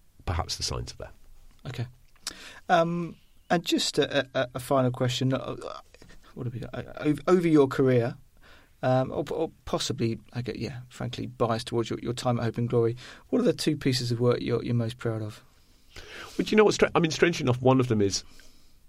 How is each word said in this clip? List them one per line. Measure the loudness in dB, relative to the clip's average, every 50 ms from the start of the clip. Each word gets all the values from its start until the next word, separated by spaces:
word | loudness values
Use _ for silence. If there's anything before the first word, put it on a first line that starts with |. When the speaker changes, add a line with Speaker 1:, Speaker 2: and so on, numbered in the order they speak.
| _ -20 _ -12 -6
Speaker 1:
perhaps | -4 -4 -4 -4 -4 -6
the | -6 -6
signs | -6 -6 -6 -6 -8
are | -12
there. | -14 -14 -16 -16 -20 -20 -20 -20 -20 -20 -20 -20 -18 -16 -12
Speaker 2:
Okay. | -10 -10 -10 -10 -12 -20 -20 -20 -20 -16 -16 -14 -14 -14 -18 -20 -20 -8 0 2
Um, | 4 4 4 4 0 -4 -6 -8 -10 -16 -20 -20 -20 -12 -4 0
and | 0 0 0
just | 0 0 0 0 0 0 0
a, | 0 2 2 -2 -2 -2 -2
a, | -2 -2 -2 -4
a | -8
final | -2 0 2 2 2 2
question. | 0 0 -2 -2 0 0 0 0 0
Uh, | -2 -4 -6 -10 -10 -10 -12 -14 -14 -18 _ -20 -20 -20 -20 -20 -20 -20 -18 -12
what | -10 -10
have | -8 -8
we | -8
got? | -10 -10 -10
Uh, | -10 -12 -12 -10 -4
ov-, | -2 -2 -2 0 2 2
over | 2 4 4
your | 4 6 6 4 4
career, | 4 2 2 4 4 2 2 0 -4 -10 -18 -20 _ -20 -20 -20 -20 -20 -20 _ _ -4
um, | 0 2 2 2 0 0
or, | -4 -6 -6 -4
or | -4 -4 -4 -4 -6 _ -10
possibly, | -6 -4 -4 -2 -2 -2 -2 -2 -2 -2 -4 -10 -12
I | -10 -8
get, | -6 -6 -6 -6
yeah, | -6 -8 -8 -10 -14 -16
frankly, | -12 -8 -8 -8 -6 -8 -8
biased | -8 -4 -2 -2 0 0 -2 -4 -4
towards | -2 -2 -2 -2
your, | -4 -6
your | -6 -6
time | -6 -4 -2 -2 0 0
at | 0
Hope | -2 -2 -2
and | -2 0
Glory, | 2 2 2 2 0 -4 -10 -18 -20 -18 -8 -2
what | 0 2
are | 2
the | 2
two | 2 0 0 0 0
pieces | 0 0 0 0 0 0 -2
of | -2 2
work | 2 2 2 2
you're, | 0 -2 -2 -2 0
you're | 0 0
most | 0 -2 -2 -4 -6
proud | -6 -4 -4 -4
of? | -6 -8 -10 -14 -20 -20 _ _ _ _ -20 _ _ -20 -20 -18 -18 -16 -16 -16 -16 -10 -4
Speaker 1:
Well, | -4 -2
do | 2
you | 6 6
know | 6
what's | 6 6
stra-, | 4 4 4 4
I | 4
mean, | 2 2
strangely | 2 4 2 2 2 2 0
enough, | 0 2 4
one | 6 6 6 6
of | 4 4
them | 4 4
is | 2 2 0 -2 -8 -10 -20 -20 -20 -20 -20 -20 -20 -20 -20 -20 _